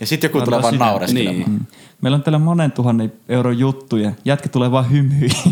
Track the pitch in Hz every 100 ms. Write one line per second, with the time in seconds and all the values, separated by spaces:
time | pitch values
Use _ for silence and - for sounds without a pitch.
0 | 107 156 160 147 120 117 117 123 117 98
1 | 92 123 98 90 107 101 - - - -
2 | 127 147 160 151 160 170 147 - 120 113
3 | 110 - - 123 123 120 135 135 - 113
4 | 104 98 131 143 - 127 123 131 123 143
5 | 139 143 127 - 175